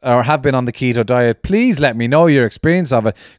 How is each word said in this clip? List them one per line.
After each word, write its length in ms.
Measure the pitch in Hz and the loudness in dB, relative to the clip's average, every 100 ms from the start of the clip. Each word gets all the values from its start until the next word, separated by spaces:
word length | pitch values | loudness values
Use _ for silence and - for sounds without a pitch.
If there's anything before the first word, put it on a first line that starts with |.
or 180 | 131 123 | -2 0
have 220 | 123 151 | 0 0
been 100 | 139 | 0
on 120 | 131 123 | -2 -4
the 60 | |
keto 320 | - 127 117 | -4 -2 -2
diet, 380 | 110 123 120 110 | 0 0 0 -2
please 380 | - 202 247 156 | -2 0 0 0
let 180 | 143 113 | -2 -2
me 100 | 117 | 0
know 200 | 147 170 | 2 4
your 180 | 139 113 | 4 2
experience 460 | - 156 180 156 | -2 -2 0 0
of 160 | 123 110 | -2 -2
it. 100 | - - | -4 -14